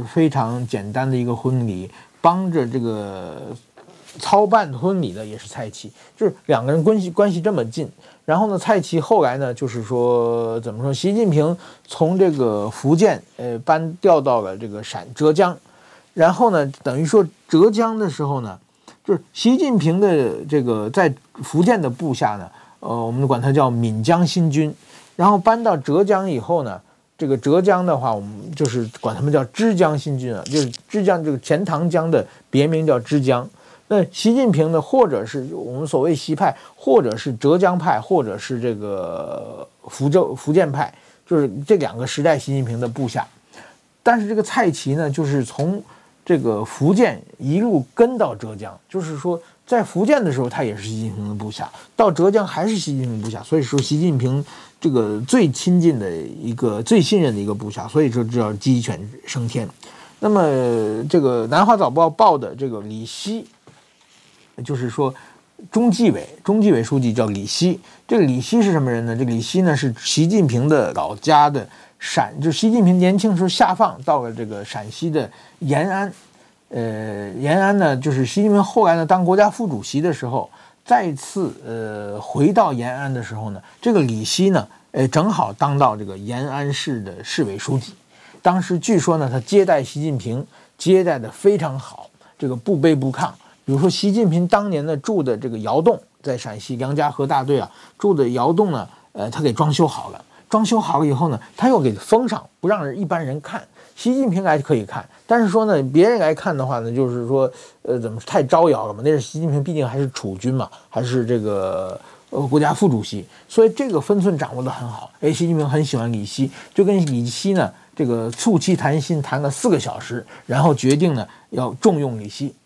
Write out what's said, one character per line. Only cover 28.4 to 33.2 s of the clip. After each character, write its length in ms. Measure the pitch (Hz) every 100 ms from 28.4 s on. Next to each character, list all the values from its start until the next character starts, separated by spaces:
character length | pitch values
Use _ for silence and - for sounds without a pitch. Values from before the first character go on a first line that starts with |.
| 170 147
就 100 | 143
是 240 | 120 110 -
管 140 | 120
他 80 | 110
们 100 | 143
叫 120 | 147
枝 280 | 123 - 226
江 240 | 185 165 151
新 220 | 151 135
军 160 | 127
啊， 80 | 104 -
就 140 | 151
是 80 | 131 117 -
枝 160 | 208
江， 180 | 196 180
这 80 | 156
个 80 | 135
钱 260 | - 156
塘 240 | 190 151 170
江 220 | 170 160
的 160 | 147 - - _
别 160 | 131 147
名 180 | 160
叫 140 | 156 127
枝 220 | 113 147